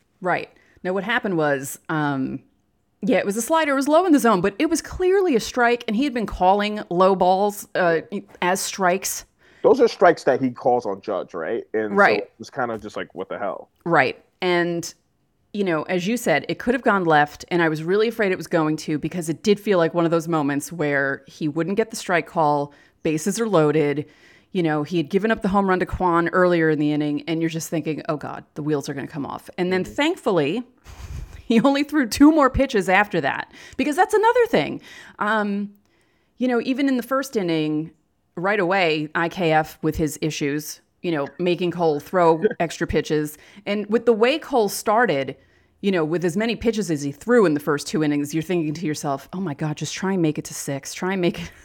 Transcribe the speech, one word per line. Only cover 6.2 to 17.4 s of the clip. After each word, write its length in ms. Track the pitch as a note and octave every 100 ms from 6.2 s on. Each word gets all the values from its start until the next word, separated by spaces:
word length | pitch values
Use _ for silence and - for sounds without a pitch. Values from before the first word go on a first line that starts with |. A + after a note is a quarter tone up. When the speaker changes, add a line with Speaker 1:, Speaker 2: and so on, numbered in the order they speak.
| G3
Speaker 1:
calling 540 | - - G3+ G#3 G#3 -
low 260 | F3 F#3 F#3+
balls, 500 | F3+ F#3+ G#3 G3+ - -
uh, 240 | F3 E3 - G3 - -
as 200 | F3+ F#3
strikes. 640 | - - F#3 F#3+ - - - _ _ _
Speaker 2:
Those 200 | E3+ A3
are 80 | A3+
strikes 340 | - F3+ D#3+
that 180 | - B2
he 100 | C3
calls 340 | B2 C3+ B2 A2
on 160 | G2
Judge, 320 | G#2+ F#2 C#2
right? 320 | F2 D#2+ A2+ -
And 240 | A2 A2 G3+
Speaker 1:
Right. 220 | G3 G#2+
Speaker 2:
so 40 |
it 100 | - -
was 100 | G#2+
kinda 280 | - A#2+ A2
just 180 | G#2 G2+
like, 180 | F2
"What 140 | E2 F#2+
the 100 | E2+
hell?" 320 | G2 - - _ F3
Speaker 1:
Right. 380 | D#3+ B2+ - _ -
And, 520 | F3+ F3 F3 E3+ E3 - _ _ _ _ _
you 140 | G3+ F#3+
know, 180 | D#3+
as 240 | - F3+ F3
you 80 | A#3+
said, 300 | - D3 -
it 120 | E3
could 140 | -
have 80 | B3+
gone 200 | A#3+ G3
left, 400 | E3+ D3+ D3 -